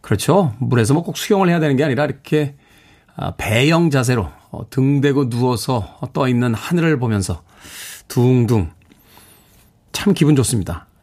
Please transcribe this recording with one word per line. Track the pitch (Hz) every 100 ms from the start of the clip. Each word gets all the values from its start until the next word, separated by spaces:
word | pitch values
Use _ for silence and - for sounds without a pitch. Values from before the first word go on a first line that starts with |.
그렇죠. | - 107 - 180 165 104
물에서 | 120 120 113
뭐 | 147
꼭 | 170 -
수영을 | - 202 185
해야 | 170
되는 | 156 131
게 |
아니라 | 151 123 143
이렇게, | - - 151 143 139 _ _ _ _ _ -
아, | - -
배영 | - 110 143 165 170
자세로, | 139 123 120 87 - _
어, | - -
등 | - 135 143
대고 | 143 139 131
누워서 | 120 127 120 - 127 92 - -
떠 | 156 131
있는 | 120 123
하늘을 | 110 - 170 165 147
보면서 | 120 104 90 82 _ - - - - - _
둥둥. | - 123 127 117 113 82 - _ _ _ - - _ _ _ _ _ _
참 | - 208
기분 | 190 151 139
좋습니다. | 113 117 85 85 - _